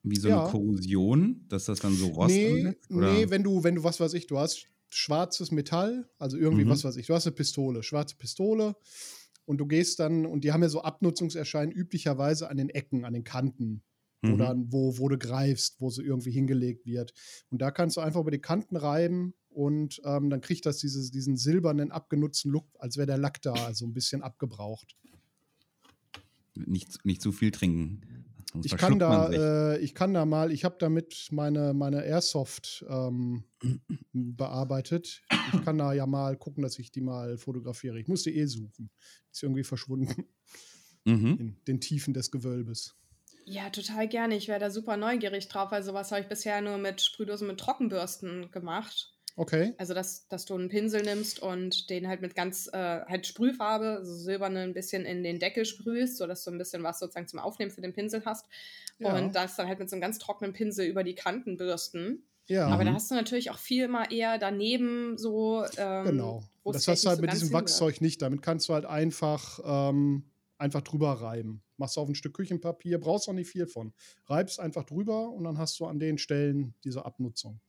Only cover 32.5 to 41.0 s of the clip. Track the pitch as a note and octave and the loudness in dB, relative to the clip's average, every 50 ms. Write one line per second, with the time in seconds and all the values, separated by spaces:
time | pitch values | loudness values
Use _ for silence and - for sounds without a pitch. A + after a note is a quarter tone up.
32.5 | - - - - - - - - C3+ C3 B2+ B2+ B2 B2 B2 B2 B2 A#2 G#2+ _ | -6 -12 -12 -12 -12 -12 -8 -6 -4 -2 -2 -2 -2 -2 -2 -2 -4 -4 -8 _
33.5 | _ _ - B2 B2+ B2+ _ - - - - _ - B2+ B2 A#2+ A#2+ A#2 C3 C#3 | _ _ -2 -2 -2 -2 _ -8 -8 -8 -8 _ -4 -4 -4 -4 -4 -4 -4 -4
34.5 | C3 B2+ C3+ B2+ C3+ C3+ C3 - E3 E3+ E3+ - - - _ _ - - - - | -2 -4 -2 0 -2 -2 0 -2 -2 -2 -2 -6 -16 -16 _ _ -2 -2 0 2
35.5 | - F3+ - E3 D#3 D#3 C#3+ C#3 C#3 C#3 C3+ C3+ C#3 C#3 C#3 C#3 C3+ C3 - D3+ | 0 2 2 2 0 2 2 2 0 0 0 0 0 0 0 -2 -4 -4 -8 -10
36.5 | C#3 D3 C#3 B2+ - - A#2+ - - C3+ B2+ B2+ B2+ B2 A#2+ A#2+ A#2+ A#2 - C#3 | -6 -4 -4 -4 -4 -8 -12 -10 -8 -6 -6 -4 -6 -6 -6 -8 -8 -8 -8 -8
37.5 | B2 B2+ A#2+ B2 A#2 - - B2+ A2+ A2+ A2 D#3+ F#3+ F3 - D#3+ - D3+ D3+ C#3 | -8 -8 -8 -8 -10 -8 -8 -8 -8 -6 -2 -2 0 0 0 0 0 0 0 0
38.5 | A#2 A2+ G#2+ G#2 _ - A2 - _ _ - - - - _ _ - - - C#3 | -2 -6 -8 -10 _ -14 -16 -16 _ _ -20 -20 -20 -20 _ _ -12 -6 -2 -2
39.5 | C3 C3+ C3 - C3+ A#2+ - C3+ C3 C3+ C3 - - - - _ _ _ _ _ | 0 -2 -2 -4 -6 -8 -6 -6 -2 -2 -2 -2 -2 -8 -8 _ _ _ _ _
40.5 | - - - - - - - - _ _ | -20 -20 -20 -20 -20 -20 -20 -20 _ _